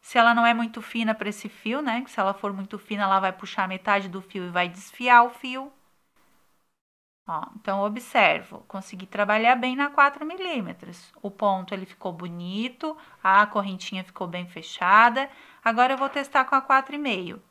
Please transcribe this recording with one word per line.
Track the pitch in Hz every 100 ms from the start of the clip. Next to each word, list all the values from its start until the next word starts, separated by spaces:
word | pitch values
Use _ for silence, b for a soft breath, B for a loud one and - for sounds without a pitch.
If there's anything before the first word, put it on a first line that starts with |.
Se | - 247
ela | 233
não | 233 233
é |
muito | 233 226 233
fina | - 233 226
pra | 220 208
esse | 208 208
fio, | - 220 262
né? | 285 226 262
Se | -
ela | 190
for | 196 202
muito | 196 196 208
fina, | - 208
ela | 196 190
vai | 190
puxar | 185 196 - 185
metade | 185 - 202 190
do | 190
fio | 185 196 180
e |
vai | 175 180
desfiar | 175 - - 247 240 240
o |
fio. | - 254 262 277 _ _ _ _ _ _ _ _ _ _ _ _ _ _ _ -
Ó, | 160 - 214
então, | - 196
observo, | 202 226 - 247 185 - - 80 _
consegui | 196 - 185 190
trabalhar | 196 202 214 233 254
bem | 254 254
na | 285
quatro | 285 285 285 302
milímetros. | 370 370 285 180 185 - 175 - _
O | 202
ponto, | 202 208 190 185
ele | 196 190
ficou | - 185
bonito, | 165 175 175 175 196 247 247 311 311 B B
a | 190 196 208
correntinha | 208 196 185 - 190
ficou | 185 - 175
bem | 180 175
fechada. | - 165 - 180 208 240 233 285 B B B
Agora, | 233 226 254
eu | 269
vou | 277
testar | 285 277 277 262
com | 277
a |
quatro | 262 269 269 294
e |
meio. | 285 185 175 - _